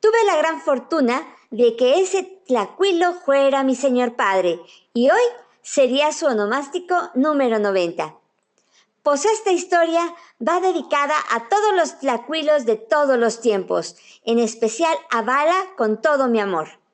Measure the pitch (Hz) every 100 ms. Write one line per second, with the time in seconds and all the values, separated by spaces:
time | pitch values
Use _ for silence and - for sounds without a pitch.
0 | 427 453 415 330 311 330 - 262 240 330
1 | 254 254 320 - _ 214 240 226 247 302
2 | 381 381 370 - _ 247 196 - 392 339
3 | 349 349 - 277 277 277 269 247 277 247
4 | 247 233 220 190 180 170 - - _ 233
5 | 247 370 480 480 - _ - - 262 262
6 | 302 302 320 226 208 254 277 370 359 359
7 | - - 294 294 262 220 208 190 175 170
8 | 156 - _ _ _ _ _ _ _ _
9 | - 285 381 427 403 359 349 349 330 330
10 | 339 339 - _ 240 349 370 339 262 294
11 | 285 302 - 233 233 403 415 381 302 -
12 | 269 233 233 311 294 302 233 220 226 311
13 | 285 254 233 226 247 202 180 175 165 -
14 | - - - 233 233 - 226 - 330 320
15 | - 233 214 262 302 370 381 - 220 214
16 | 311 285 262 226 202 175 156 - _